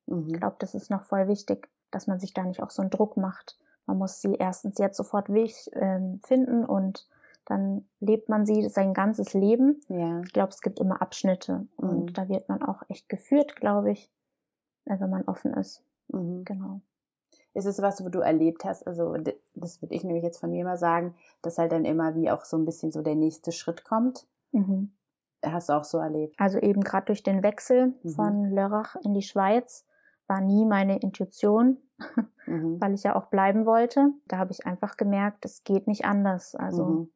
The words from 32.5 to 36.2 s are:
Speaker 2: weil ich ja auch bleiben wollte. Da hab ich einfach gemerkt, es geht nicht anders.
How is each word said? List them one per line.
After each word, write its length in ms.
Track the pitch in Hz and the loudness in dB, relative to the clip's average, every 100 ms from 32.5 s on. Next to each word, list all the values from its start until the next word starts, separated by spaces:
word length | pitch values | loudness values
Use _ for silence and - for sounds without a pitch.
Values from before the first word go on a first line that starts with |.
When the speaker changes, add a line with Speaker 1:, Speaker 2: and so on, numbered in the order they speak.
| 165 165 170 | -2 -2 0
Speaker 2:
weil 120 | 196 | 0
ich 80 | 196 | 0
ja 140 | 202 - | 2 0
auch 100 | - | 0
bleiben 380 | 196 196 208 220 | 2 4 4 4
wollte. 460 | 226 240 277 285 285 - | 4 4 4 4 4 -4
Da 120 | 185 | -4
hab 120 | 185 | -4
ich 160 | 190 - | -6 -6
einfach 300 | 180 202 - | -4 -4 -2
gemerkt, 480 | 202 196 202 208 | 0 2 0 -2
es 200 | 208 - | -12 -8
geht 220 | - 196 196 | -2 0 0
nicht 160 | 208 | -2
anders. 500 | - 202 | 0 2